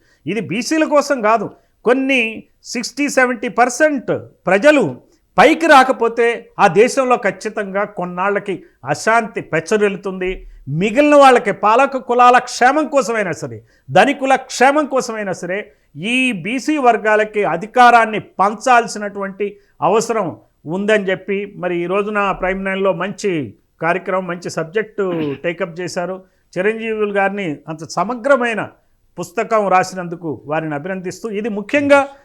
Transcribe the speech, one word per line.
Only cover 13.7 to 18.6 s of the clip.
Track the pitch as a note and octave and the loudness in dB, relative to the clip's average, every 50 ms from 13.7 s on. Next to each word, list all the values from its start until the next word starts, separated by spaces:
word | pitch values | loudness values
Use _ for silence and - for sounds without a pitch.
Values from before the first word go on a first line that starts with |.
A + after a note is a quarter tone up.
| _ _ _ - | _ _ _ 2
ధనికుల | C3+ F3+ A3 C#4 C#4 C#4 C4 C4+ C4 | 4 4 4 4 2 -2 2 0 0
క్షేమం | B3 - - - - B3 C#4 C#4+ D4+ D4 | 0 0 -6 0 4 4 4 4 4 0
కోసమైనా | - C4+ B3+ - A#3+ A3 G#3+ G#3 F#3+ F3 | 0 -2 -2 -2 -2 -6 -6 -6 -6 -6
సరే, | - F3+ E3+ F#3 G#3 G#3 - _ _ _ _ _ | -6 -6 -6 -6 -6 -8 -12 _ _ _ _ _
ఈ | C#3+ F3 A3+ B3 C4 C4 B3+ | -10 -6 -2 -2 0 0 0
బీసీ | A#3 F3 D3+ G#3 C4 C4 - D4 D#4 | -2 -4 -6 -6 -6 -4 -2 -2 -2
వర్గాలకి | D4 B3+ A#3+ A3+ G#3+ G3+ A3 G#3+ G#3+ G#3+ G#3+ - G#3 G3 | 2 4 4 2 4 2 2 2 2 2 0 -2 -2 -2
అధికారాన్ని | D#3 E3 E3+ G#3+ G#3+ - B3 B3 A#3+ A#3 A#3 A3+ A3 G#3+ F#3 | -2 -2 -4 -6 -4 4 6 6 8 8 6 4 2 -2 -6
పంచాల్సినటువంటి | - - _ - F#3+ G#3 A3+ A3 | -8 -8 _ 0 0 0 0 -2